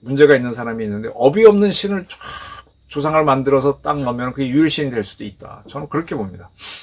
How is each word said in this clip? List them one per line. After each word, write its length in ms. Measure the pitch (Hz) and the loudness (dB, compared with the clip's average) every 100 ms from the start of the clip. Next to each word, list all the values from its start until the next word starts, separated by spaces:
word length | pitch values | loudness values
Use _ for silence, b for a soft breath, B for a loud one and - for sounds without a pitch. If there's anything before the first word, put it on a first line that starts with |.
문제가 340 | 113 139 143 | -4 6 6
있는 180 | 135 123 | 6 2
사람이 300 | 117 117 113 | -6 -8 -6
있는데, 280 | 107 104 110 | -6 -6 -8
업이 320 | - 131 190 220 | 0 2 6 6
없는 240 | 202 202 | 6 2
신을 360 | - 196 196 175 | 0 -4 -6 -8
쫙 100 | - B B B B - _ _ | -16 B B B B -20 _ _
조상을 340 | 147 147 156 | -4 0 2
만들어서 560 | 151 135 131 135 139 139 | 2 2 2 2 2 -2
딱 200 | 151 147 | -4 -4
넣으면 320 | 127 120 127 | -4 -4 -6
그게 160 | 127 131 | -4 -2
유일신이 420 | 135 156 156 139 | 2 2 0 -4
될 140 | 120 | -4
수도 200 | 101 - | -6 -10
있다. 380 | 107 - 98 - - | -16 -14 -20 -20 -16
저는 200 | 143 151 | -14 -6
그렇게 260 | 147 165 | -6 -4
봅니다. 360 | 147 98 90 90 _ B B | -6 -8 -12 -20 _ B B